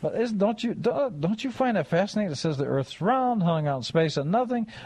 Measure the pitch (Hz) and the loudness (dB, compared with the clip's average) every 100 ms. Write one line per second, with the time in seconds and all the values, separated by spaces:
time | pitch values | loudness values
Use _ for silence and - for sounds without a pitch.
0 | 156 214 240 208 202 220 233 175 220 - | -4 -2 -2 2 0 0 -4 -2 0 0
1 | 269 147 165 220 269 - 254 208 147 170 | -2 -2 -2 -2 -2 0 2 2 2 2
2 | 202 214 196 139 165 139 131 135 131 - | 2 0 -2 -2 -2 0 0 0 -2 -2
3 | 180 262 247 226 170 160 147 135 110 165 | 0 2 2 2 2 2 0 -2 0 2
4 | 160 147 143 220 247 240 220 - | 2 2 2 2 2 -2 -4 -8